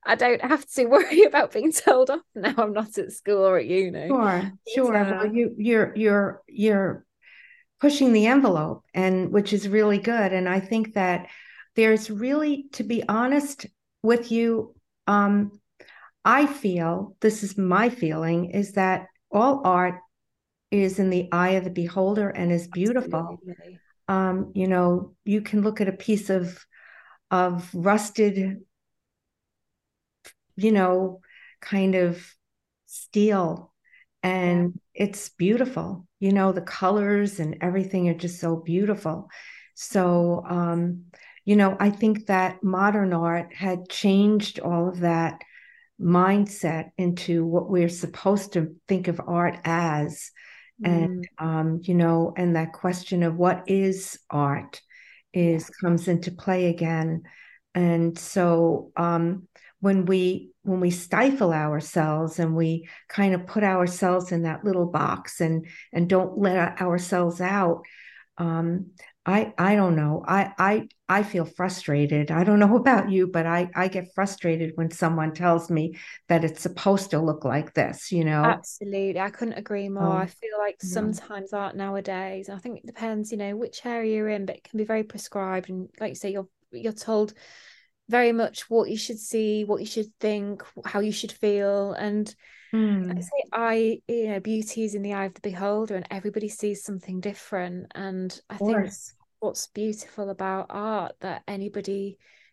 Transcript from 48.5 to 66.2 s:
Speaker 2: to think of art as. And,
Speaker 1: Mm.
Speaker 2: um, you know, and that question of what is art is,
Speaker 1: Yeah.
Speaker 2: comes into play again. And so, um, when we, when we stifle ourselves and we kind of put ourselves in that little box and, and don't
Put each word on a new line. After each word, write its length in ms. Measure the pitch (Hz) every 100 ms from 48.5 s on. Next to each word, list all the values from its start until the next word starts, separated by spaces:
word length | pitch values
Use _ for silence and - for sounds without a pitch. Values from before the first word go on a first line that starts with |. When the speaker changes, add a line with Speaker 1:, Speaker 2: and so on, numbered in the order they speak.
Speaker 2:
to 200 | 180 160 - _
think 200 | 190 180
of 120 | 170
art 340 | - 175 175 -
as. 640 | - 170 170 151 147 - - _ - - - _
And, 240 | 196 175 185 180 175 -
Speaker 1:
Mm. 40 |
Speaker 2:
um, 360 | 160 160 160 160
you 120 | 175
know, 380 | 175 170 165 170 170
and 180 | 180 170
that 160 | 160
question 500 | - 185 180 - 180
of 140 | 170 165
what 280 | 180 175 -
is 500 | 196 190 190 - - _
art 500 | 147 143 139 - - _ - - - _
is, 360 | 185 170 165 156 -
Speaker 1:
Yeah. 60 | 180
Speaker 2:
comes 180 | 170 170
into 220 | 170 175
play 340 | 175 - 185 180
again. 560 | 170 165 165 160 165 165 - - - _
And 440 | 180 175 170 170 165
so, 720 | - - 175 170 165 - - -
um, 500 | 170 170 170 190 - _ - _
when 260 | 196 196 180
we, 440 | 190 185 185 - _
when 180 | - 180
we 100 | 180
stifle 600 | 175 - 196 262 269 190
ourselves 840 | 160 151 151 151 - 156 156 160 160
and 160 | 165 160
we 320 | 165 165 165 - _
kind 240 | - 196
of 120 | 185 180
put 160 | 220
ourselves 720 | 208 185 180 180 185 180 180
in 100 | 170
that 220 | 165 156
little 220 | 208 185 175
box 540 | 165 147 - - -
and, 260 | 165 160 160 - -
and 160 | - 175
don't 280 | 185